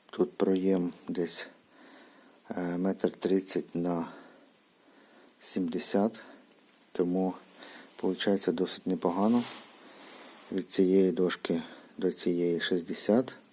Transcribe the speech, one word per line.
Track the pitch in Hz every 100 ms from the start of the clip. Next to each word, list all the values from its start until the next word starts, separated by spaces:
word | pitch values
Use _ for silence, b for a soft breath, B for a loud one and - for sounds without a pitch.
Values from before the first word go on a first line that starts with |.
| -
тут | - -
проєм | - 98 95 95 92 87 - -
десь, | 90 85 - - B B B B B B B B B -
е, | 90 87 87
метр | 92 92 90
тридцять | - 90 95 92 87 -
на | 85 87 85 82 B B B B B _ _ B B B B B B
сімдесят. | - 104 87 87 - 101 107 - B B B - - - -
Тому | - 90 92 92 87 B B B B B -
виходить | 92 90 - 98 -
досить | 85 90 - -
непогано. | 90 92 90 104 120 117 B B B B B B B B B -
Від | 92 -
цієї | - 92 95 92
дошки | 87 90 - - 82 80 B B -
до | 92
цієї | - 101 85 87 85
шістдесят | - 90 82 - - 110 127 - -